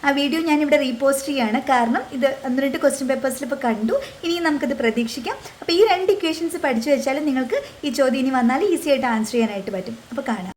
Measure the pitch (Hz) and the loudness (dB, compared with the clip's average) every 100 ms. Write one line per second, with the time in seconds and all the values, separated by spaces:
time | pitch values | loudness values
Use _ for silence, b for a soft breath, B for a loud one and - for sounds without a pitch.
0 | 277 277 285 320 330 302 294 294 262 233 | 2 2 2 0 2 2 4 4 2 2
1 | 269 277 285 277 220 233 277 254 233 302 | 2 2 -2 0 0 0 2 2 4 0
2 | - 277 269 269 - 254 277 320 285 - | -2 0 0 0 -2 0 0 2 0 0
3 | 262 262 269 254 262 277 240 214 220 539 | -2 0 -2 -4 -6 -2 -2 0 0 -2
4 | 539 B 339 339 330 294 269 277 233 226 | -4 B -4 -2 0 0 -2 0 0 0
5 | 226 - 233 523 B B - 339 427 370 | -4 -6 -8 -8 B B -2 4 4 4
6 | 381 392 330 320 330 349 285 226 226 269 | 2 2 0 -2 -4 -2 -2 0 2 2
7 | 233 277 302 262 254 494 B B 294 240 | 2 -2 0 0 0 -4 B B -6 0
8 | 262 269 262 262 233 262 403 339 302 269 | 2 2 0 2 2 2 0 0 2 0
9 | 254 226 220 240 220 202 190 196 190 226 | 2 -2 0 0 0 -2 -6 -8 -8 -12
10 | - 247 269 208 185 | -10 -8 -6 -6 -6